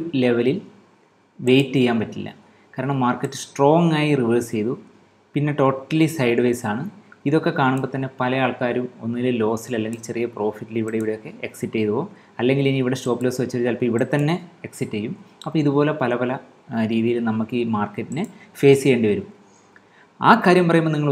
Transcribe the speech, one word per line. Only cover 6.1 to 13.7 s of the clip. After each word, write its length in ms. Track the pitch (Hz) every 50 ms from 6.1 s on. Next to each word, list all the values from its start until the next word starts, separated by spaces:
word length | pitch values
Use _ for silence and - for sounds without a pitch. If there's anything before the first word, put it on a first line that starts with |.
| - -
sideways 460 | 127 120 117 117 120 123 120 117 - 107 104
ആണ്. 120 | 120 151 208 - - - _ - - - 143
ഇതൊക്കെ 220 | 147 160 156 170 165
കാണുമ്പോൾ 320 | 151 135 131 131 135 135 123 -
തന്നെ 140 | 135 135 131 - -
പല 140 | 127 123 131 135 131
ആൾക്കാരും 400 | 123 123 - 127 120 117 123 123 127 - - 113
ഒന്നുകിൽ 300 | 113 117 120 123 127 123 113
ലോസിൽ 320 | 110 107 113 113 - - 123 110
അല്ലെങ്കിൽ 220 | 107 110 117 113 -
ചെറിയ 200 | - 110 113 120 117 -
പ്രോഫിറ്റിൽ 400 | 104 104 107 107 - 113 107 113 113 110
ഇവിടെ 140 | 110 110 110
ഇവിടെയൊക്കെ 300 | 110 107 107 107 - - - - 123
എക്സിറ്റ് 300 | 113 - - - 107 - 113
ചെയ്തു 140 | 107 104 104
പോകും. 120 | 127 170 208 - - - _ _ -
അല്ലെങ്കിൽ 240 | 113 123 139 139 135 135
ഇനി 80 | 135 135 127
ഇവിടെ 120 | 123 127 123
സ്റ്റോപ്പ് 240 | - 131 120 120 123
ലോസ് 140 | 127 120 - 127
വെച്ചിട്ട് 220 | 120 - 123 120
ചിലപ്പോൾ 220 | 123